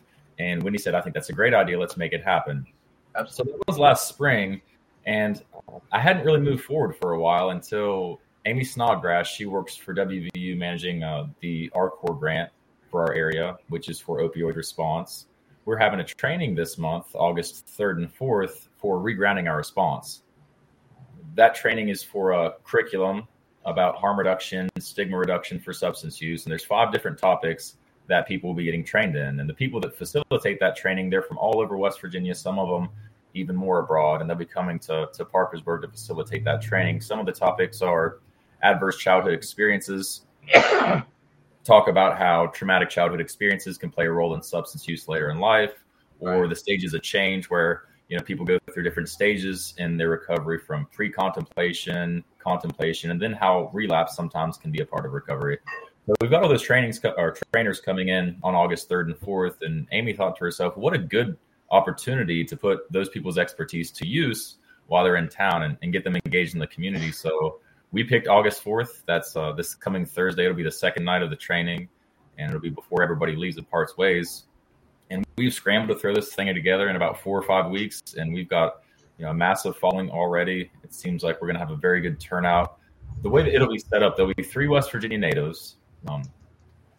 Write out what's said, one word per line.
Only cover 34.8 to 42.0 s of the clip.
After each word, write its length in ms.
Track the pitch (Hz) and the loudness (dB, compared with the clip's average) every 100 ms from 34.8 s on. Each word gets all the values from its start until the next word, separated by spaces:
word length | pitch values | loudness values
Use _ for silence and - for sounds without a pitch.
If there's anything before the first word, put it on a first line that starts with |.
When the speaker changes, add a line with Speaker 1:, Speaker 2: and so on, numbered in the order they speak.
| - 80 76 | -4 -4 -4
Speaker 1:
to 100 | - | -8
Parkersburg 600 | 85 92 92 82 85 82 | -2 0 0 -4 -4 -4
to 40 | 73 | -6
facilitate 560 | - - 80 - - | -12 -8 -8 -6 -4
that 180 | 76 73 | -2 -2
training. 380 | - 95 87 82 | 0 0 0 0
Some 220 | - 110 | -4 -4
of 40 | 92 | -4
the 60 | |
topics 500 | - 87 - 90 - | 2 2 2 0 0
are 360 | 90 85 82 - _ _ _ - | 2 2 0 -4 _ _ _ 2
adverse 340 | 101 92 95 - | 4 4 2 0
childhood 360 | 95 92 95 | 4 4 4
experiences, 920 | 82 - - 104 98 - 98 98 - _ _ | -2 -4 0 2 0 -2 -6 -6 -10 _ _
<coughs> 160 | - - - 415 - 160 - _ _ _ _ _ | 6 8 8 4 4 2 -2 _ _ _ _ _
talk 240 | - 107 104 | 8 8 8
about 300 | 92 | 6